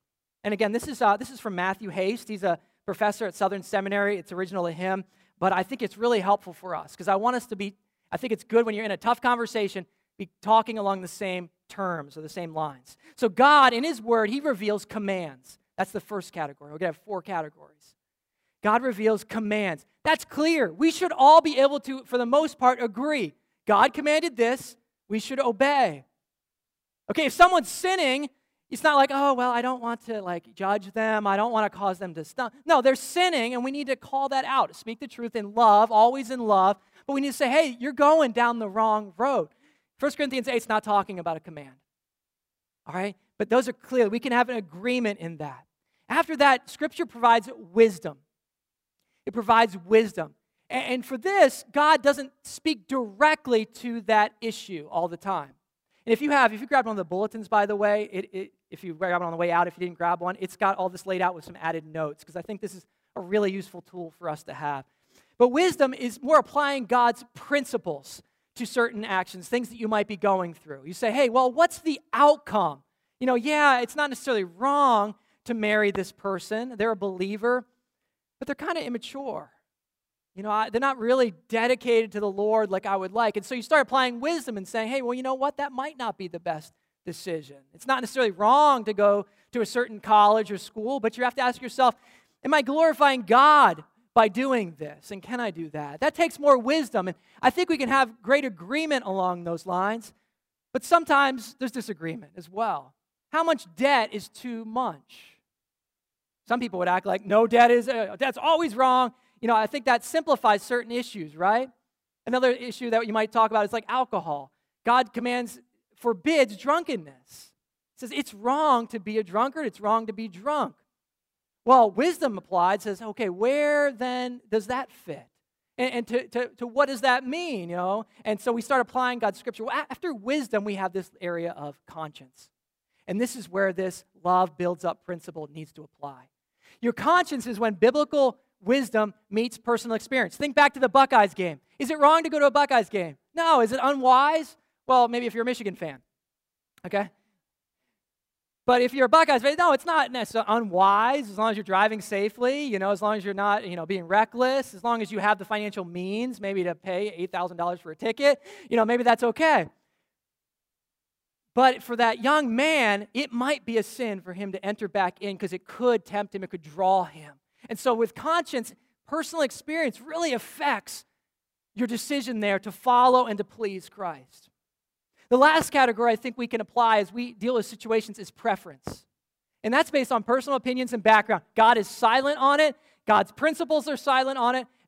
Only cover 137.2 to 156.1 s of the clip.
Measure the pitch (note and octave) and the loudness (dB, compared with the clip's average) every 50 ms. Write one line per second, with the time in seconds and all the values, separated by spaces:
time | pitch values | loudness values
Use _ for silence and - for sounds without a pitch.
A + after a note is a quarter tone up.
137.2 | F4 - D4+ B3 G#3+ B3 G#3+ G3+ A#3 A3 G3+ E3 G#3+ B3 C4 D4 D4 D4 D#4 C#4+ | 2 0 -4 -8 -6 -8 -6 -2 -2 -2 0 4 2 4 4 2 -2 0 2 2
138.2 | C4+ B3 - _ _ _ _ _ F#3+ G3 B3+ C#4 B3+ F#3 A3+ G#3+ G#3+ G#3 - _ | 2 2 0 _ _ _ _ _ -2 0 0 0 0 0 0 0 0 0 -4 _
139.2 | _ - G3 A3 A#3+ A#3+ - - - A#3+ A#3 A3 A#3 A#3 A3+ G#3+ - - C4+ B3+ | _ -6 -4 -4 -4 -4 -6 -8 -4 -2 -2 -2 -2 -4 -6 -6 -6 -4 -2 -2
140.2 | G#3+ E3 - - C#4+ D4 B3 D4 C#4+ C#4+ - C4+ C4 A3 F3 C4+ C4+ - C4+ A3+ | -2 -2 -4 -6 -6 0 4 6 6 6 4 2 -2 0 4 2 2 6 6 4
141.2 | G#3 F#3 - - F#3 E3+ D3 - _ _ _ - C#4 A#3 D#4+ D4+ C#4 D4 D#4+ E4 | 4 4 2 -6 -6 -6 -8 -10 _ _ _ -10 -6 -6 0 4 6 6 6 6
142.2 | E4 D#4+ D4 D4 C#4+ C#4 A3+ C#4+ C#4+ - C4+ A#3 G3 - G#3+ G3 F3 D#3+ C#3 _ | 2 0 0 2 2 4 4 4 2 4 2 2 2 0 -4 -6 -6 -6 -10 _
143.2 | _ _ - E4 E4 E4 D#4 C4 A#3 G3+ B3+ C4 B3 C#4 C#4+ C4+ B3+ B3+ B3+ C4 | _ _ -6 -2 2 4 4 4 4 2 0 0 0 0 0 2 4 6 6 6
144.2 | C#4 D4+ D#4+ D#4+ D4+ - - _ _ _ _ _ - - B3+ B3 A#3+ A#3 A#3+ A#3+ | 6 4 2 0 -4 -6 -16 _ _ _ _ _ -2 2 4 4 4 4 2 -4
145.2 | B3 A3+ A3+ A#3 A3+ B3+ A#3+ - G#3+ G3 E3+ - E3+ D3+ C3+ B2+ _ _ _ _ | -4 -4 -4 -4 -4 -4 -4 -6 -6 -8 -8 -8 -10 -12 -12 -14 _ _ _ _
146.2 | _ _ _ _ _ _ _ _ _ _ _ _ - F3 G#3 G3 G3+ F3 _ _ | _ _ _ _ _ _ _ _ _ _ _ _ -12 -4 -4 -4 -4 -4 _ _
147.2 | _ _ _ _ _ _ _ _ _ _ _ _ _ _ _ _ _ _ _ _ | _ _ _ _ _ _ _ _ _ _ _ _ _ _ _ _ _ _ _ _
148.2 | _ _ _ _ _ _ _ _ - B3 B3 B3 B3 B3 B3 C#4 B3+ G#3+ D#4 D#4+ | _ _ _ _ _ _ _ _ 0 2 4 4 4 0 2 0 2 6 6 6
149.2 | E4 D#4 C4+ A#3+ A#3 C#4 D4+ E4 F4 E4+ C4+ C4+ - E4+ D#4+ D#4 B3+ A#3+ B3+ B3 | 6 6 4 2 2 0 2 4 4 4 4 2 0 0 0 0 0 0 -2 -8
150.2 | G#3 - - A3+ G#3 G3+ A3 A#3 A3+ G3 F3 F3+ F#3+ G3 G3+ G#3 A3+ B3 C#4 D4 | -8 -4 -4 -4 0 0 0 -2 -2 -2 2 4 4 6 6 4 2 2 0 -2
151.2 | B3 G#3 F#3+ G3+ A3 A3+ G#3 G#3+ F#3+ F#3+ F#3+ F#3+ G#3 G#3+ A3 G#3 F#3 - G#3+ G3 | -4 -8 -4 -2 -2 -2 -2 -4 -4 0 2 2 2 2 0 -4 -8 -6 -4 -2
152.2 | G3+ G#3+ - A#3+ B3 B3+ C#4 D4 D4 C4+ G#3 F#3+ F#3+ G3+ G3+ E3+ G#3+ G#3 G#3+ G#3 | -2 -4 -4 -2 -2 -2 -2 -2 -4 -4 -4 -2 -2 -2 -2 0 0 -2 -2 -2
153.2 | F3+ G3+ G3 G3 G3+ G#3 G3+ G#3 - F3+ F3 F3 D#3+ D#3+ G3 F#3 E3+ E3 F#3+ G#3+ | -4 -6 -6 -2 0 0 0 0 -2 -6 -10 -10 -6 -6 -6 -6 -4 0 2 2
154.2 | A3 A3 - A#3+ B3+ B3+ C4 C#4 B3+ - G#3 F3+ A3+ A#3 A#3 A3+ G#3+ - A3 G3 | 2 0 0 -2 0 0 0 -2 -4 -6 -12 -8 -4 -4 -4 -4 -4 -6 -6 -2
155.2 | G3 G#3 G#3+ F#3+ F#3 - G#3+ G#3 G#3 G#3 G3+ G#3 F3+ E3+ F3 F3+ F3+ F#3+ | 0 0 0 0 -2 -6 -6 -4 -4 -6 -8 -10 -10 -8 -8 -8 -8 -6